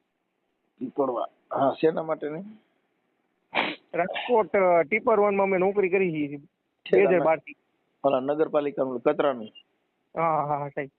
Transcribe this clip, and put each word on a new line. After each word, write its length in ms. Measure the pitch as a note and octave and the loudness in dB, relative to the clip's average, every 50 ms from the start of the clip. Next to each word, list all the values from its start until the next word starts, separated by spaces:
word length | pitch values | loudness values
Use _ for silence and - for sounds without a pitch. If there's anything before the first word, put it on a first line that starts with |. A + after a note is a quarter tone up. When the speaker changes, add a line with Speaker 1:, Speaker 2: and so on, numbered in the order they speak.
| _ _ _ _ _ _ _ _ _ _ _ _ _ _ _ - | _ _ _ _ _ _ _ _ _ _ _ _ _ _ _ -12
Speaker 1:
ટીપરવા. 460 | B2+ - - D3 C#3 C3 A#2+ A2+ - - _ _ _ - | -12 -8 -4 -2 -2 -2 -2 -4 -4 -6 _ _ _ -6
હા, 240 | - - C#3 C3 - - | -2 0 0 0 0 2
શેના 220 | D#3+ D#3+ E3+ F3 D#3+ | 0 0 0 0 -4
માટેની? 420 | D#3+ D#3 D3 D3+ D3 D3+ E3 G3 G#3+ G#3+ - _ _ _ _ _ _ _ _ _ _ _ _ _ _ _ _ _ _ - - - - D#4 - _ _ - | -4 -6 -6 -6 -8 -8 -8 -12 -14 -18 -20 _ _ _ _ _ _ _ _ _ _ _ _ _ _ _ _ _ _ -6 -6 -4 -4 -6 -10 _ _ -4
Speaker 2:
રાજકોટ, 600 | E3 F3 F#3+ - - - - B3 A3 G3+ D#3+ - | -4 -4 -4 -4 -8 -4 0 2 2 2 2 2
અ, 260 | G3+ F#3+ F3+ F3 E3+ D#3+ | 2 4 4 4 4 2
ટીપરવનમાં 680 | C#3 G#3+ A3 - A#3+ A3 G3+ G#3 G#3 G3+ G3 G3 G3 | 2 0 -2 0 2 2 4 4 2 2 2 0 2
મેં 120 | F#3+ F3+ | 2 2
નોકરી 300 | F#3 G3 G3 G#3 F#3+ F3+ | 2 0 2 0 0 2
કરી 220 | F3 G3 F#3+ F3+ D#3 | 2 0 0 0 -2
છે 240 | D#3 D3 C#3 D3 C#3+ D3 - _ _ _ _ _ _ - - | -2 -4 -6 -6 -10 -16 -18 _ _ _ _ _ _ -6 2
Speaker 1:
શેના? 200 | G3+ F#3 G3+ F3 | 4 4 6 6
Speaker 2:
બે 60 | F#3 | 4
હજાર 120 | E3+ C#3+ | 4 4
બાર 120 | D#3 D#3+ D#3 | 2 2 0
થી. 160 | - - D3+ _ _ _ _ _ _ _ _ _ - | -2 -10 -20 _ _ _ _ _ _ _ _ _ 0
Speaker 1:
ઓલા 160 | C#3 C3+ B2+ | 0 2 2
નગરપાલિકાનું 800 | B2+ C#3 D3 D#3 D#3+ D3 - D3+ C#3+ C#3+ C3+ D3+ C3+ C3 B2+ A#2+ | 0 0 0 0 0 0 0 0 -2 -2 -2 -4 -4 -4 -4 -2
કચરાનું? 480 | - D3+ D3 - D3 C#3+ C3 A#2+ G#2+ G#2+ - - _ _ _ _ _ _ _ _ _ _ - | 0 0 0 2 0 0 0 -2 -6 -14 -16 -20 _ _ _ _ _ _ _ _ _ _ -6
Speaker 2:
હા, 320 | - E3 E3 D#3 D3+ C#3+ | -4 -2 0 0 0 -2
હા, 120 | D3 D3+ C#3 | -2 -2 -4
હા, 100 | C#3+ C#3+ | -6 -8
સાહેબ. 220 | - D3+ C#3 C3+ _ | -8 -8 -10 -10 _